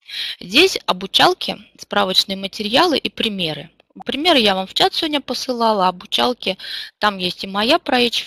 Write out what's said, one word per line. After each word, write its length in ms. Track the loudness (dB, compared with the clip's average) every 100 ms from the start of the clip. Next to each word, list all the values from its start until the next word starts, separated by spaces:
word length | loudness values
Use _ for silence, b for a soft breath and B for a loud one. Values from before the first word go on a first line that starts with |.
| B B B B
Здесь 380 | 0 4 4 2 -4
обучалки, 720 | -6 -2 2 4 2 -4 -8 -12 _
справочные 600 | -4 -2 0 0 0 -4
материалы 600 | -8 -8 0 2 4 2
и 120 | -2
примеры. 600 | -4 -4 -2 -4 -6 -12 _ _ -18 -8
Примеры 340 | -2 4 4
я 160 | 4 2
вам 120 | -2
в 60 |
чат 200 | 0 0
сегодня 280 | 0 -2 -2
посылала, 680 | -4 -8 -4 0 2 4 2
обучалки, 680 | 0 -6 0 0 0 -4 -6 B B B _
там 180 | -2 0
есть 260 | -4 -4
и 40 | -6
моя 320 | -2 2 2
про 200 | 2 0
H 260 | 2 -2